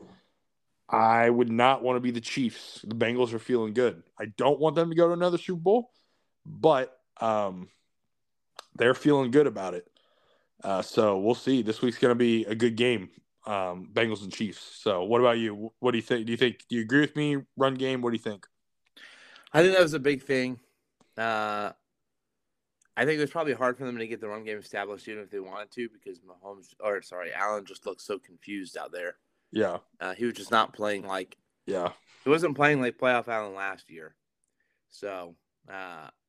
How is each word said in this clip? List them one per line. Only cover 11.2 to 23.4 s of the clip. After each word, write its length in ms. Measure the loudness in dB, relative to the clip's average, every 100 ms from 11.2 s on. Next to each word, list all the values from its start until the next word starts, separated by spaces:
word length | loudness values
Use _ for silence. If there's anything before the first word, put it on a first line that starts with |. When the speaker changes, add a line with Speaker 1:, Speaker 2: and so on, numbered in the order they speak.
| 2 0
Speaker 1:
see. 260 | 0 0
This 200 | 0 -2
week's 160 | -2 2
gonna 160 | 2 4
be 280 | 4 2 0
a 80 | 0
good 200 | 0 2
game, 340 | 0 0 -6 _ _ _ -6
um, 440 | -4 -4 -8 -6
Bengals 280 | -2 0 -2
and 80 | -8
Chiefs. 300 | -8 -8 -8
So 420 | -18 -6 -2 0
what 160 | 2 4
about 180 | 4 4
you? 160 | -2 -6 -12 -4
Wh-, 20 |
what 100 | 0
do 60 | 0
you 40 |
think? 240 | 0 -2 -2
Do 60 |
you 60 | 0
think, 280 | 0 0 -6
do 80 | -4
you 60 |
agree 180 | 2 2
with 140 | 2 0
me? 220 | -2 -2 -4 0
Run 180 | 0
game? 280 | 0 -2 -2
What 80 | -2
do 60 | -4
you 60 |
think? 260 | -6 -10 -16 _ _ _ _ -20 -20 -20 -20 -20 0
Speaker 2:
I 100 | 4
think 120 | 6
that 80 | 6
was 120 | 4
a 40 | 2
big 220 | 0 0
thing. 380 | 0 0 0 -6 _ _ _ _ _ -6
Uh, 560 | -2 0 -2 -2 -4 -8 _ _ _ _ _ _ _ _ _ _ _ -2
I 80 |
think 140 | 0 0
it 40 |
was 80 | -2
probably 240 | -2